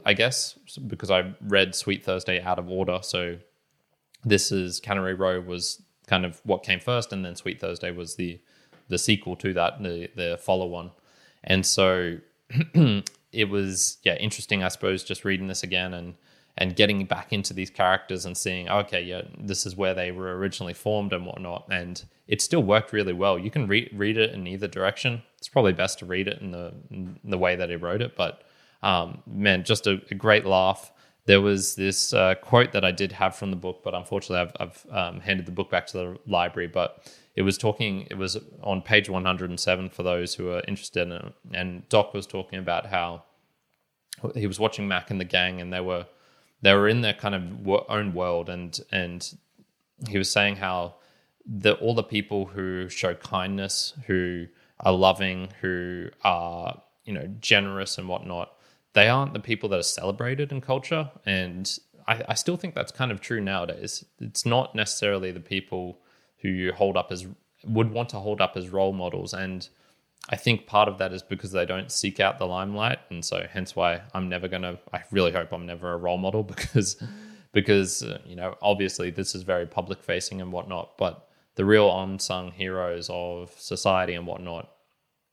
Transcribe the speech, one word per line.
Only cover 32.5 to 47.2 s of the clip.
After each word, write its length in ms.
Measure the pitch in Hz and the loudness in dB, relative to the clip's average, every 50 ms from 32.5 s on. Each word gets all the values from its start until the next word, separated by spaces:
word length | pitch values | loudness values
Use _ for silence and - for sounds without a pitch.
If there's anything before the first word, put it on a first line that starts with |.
| 123 120 123 - - | 6 6 6 4 2
that 100 | 104 95 | 2 2
I 80 | 92 | 2
did 220 | 87 85 98 92 - | 2 0 -2 -4 -2
have 220 | - 95 95 - | 0 0 0 0
from 140 | - 104 98 | -2 -6 -6
the 80 | 95 | -6
book, 240 | 87 87 92 90 - - | -6 -6 -8 -10 -8 -8
but 100 | 98 90 | -6 -6
unfortunately 580 | 90 90 - 98 98 - - 90 90 87 85 - - | -6 -6 -6 -6 -6 -4 -2 0 0 0 -2 -4 -8
I've, 100 | - 87 - - - - | -10 -10 -12 -14 -16 -8
I've, 40 | - | -6
um, 240 | 98 90 85 90 92 | -4 -4 -4 -6 -4
handed 240 | 92 101 98 92 85 | -2 -2 -2 -2 -2
the 60 | 87 | -4
book 200 | 90 95 95 - | -6 -6 -4 -2
back 160 | 95 87 - | -2 -2 -2
to 100 | - - | -2 -6
the 220 | 92 90 90 92 - - | -6 -6 -6 -8 -10 -4
library, 400 | 107 98 85 87 87 - - 87 | 0 2 2 2 0 -2 -4 -6
but 420 | 82 - 92 87 - - - - - - - _ _ _ | -2 0 0 0 -2 -4 -10 -20 -20 -20 -20 _ _ _
it 80 | - 95 | 0 2
was 140 | 98 98 | 2 2
talking, 500 | - - 110 104 - 117 104 95 95 92 - | 2 0 0 0 0 0 -2 -2 -4 -6 -8
it 60 | - | -6
was 200 | 92 95 92 - 107 - - - - | -4 -4 -4 -4 -6 -10 -14 -16 -8
on 200 | - 101 95 92 | -4 -4 -2 -2
page 280 | - - 110 104 101 - | 2 4 4 4 4 4
one 140 | 95 92 90 | 0 0 2
hundred 280 | 92 92 90 92 90 | 0 0 0 -2 -6
and 80 | 87 85 | -6 -2
seven 300 | - 90 92 92 92 90 | 2 2 2 2 0 -6
for 140 | - - 90 | -6 -4 -2
those 320 | 90 87 87 87 87 - | 0 0 0 0 -4 -4
who 160 | - 92 90 | -4 -4 -4
are 100 | 87 90 - | -4 -4 -4
interested 400 | - 98 95 - - - - 87 | -4 -6 -6 -6 -4 -4 -2 -2
in 60 | 87 85 | -2 -4
it. 200 | - - - - _ - - - | -8 -12 -14 -16 _ -14 -10 -8
And 340 | 87 92 92 90 90 - | -6 -6 -6 -8 -10 0
Doc 260 | - - 107 101 - - | 4 6 6 6 4 0
was 140 | 101 95 | -8 -8
talking 320 | - - 95 92 - - 95 | -6 -8 -8 -8 -8 -8 -6
about 280 | 92 87 85 82 - | -2 -2 -2 -2 -2
how 360 | 107 98 90 85 87 85 82 - _ _ _ _ _ _ _ _ _ _ _ _ _ _ _ _ _ - - - - - | -2 -2 -2 -2 -2 -6 -10 -14 _ _ _ _ _ _ _ _ _ _ _ _ _ _ _ _ _ -12 -8 -8 -6 -4
he 120 | 120 104 | -4 -4
was 120 | 98 95 - | -4 0 0
watching 280 | 110 107 - - 101 | 0 0 0 -2 -4
Mac 220 | 101 92 90 - - | -2 -2 -2 -2 -4
and 100 | 104 95 | -4 -4
the 60 | 90 | -2
gang, 360 | 87 - 92 90 92 92 92 | 0 2 2 2 0 -2 -6
and 100 | 87 90 | -8 -6
they 80 | 92 92 | -6 -4
were, 280 | 90 92 90 87 90 - - _ _ _ _ _ _ _ _ _ | -4 -2 -4 -4 -6 -10 -16 _ _ _ _ _ _ _ _ _
they 120 | - 98 98 | 8 8 8
were 160 | 101 101 104 | 10 8 6
in 120 | 113 120 | 4 4
their 120 | 117 107 101 | 2 0 -2
kind 200 | - | -2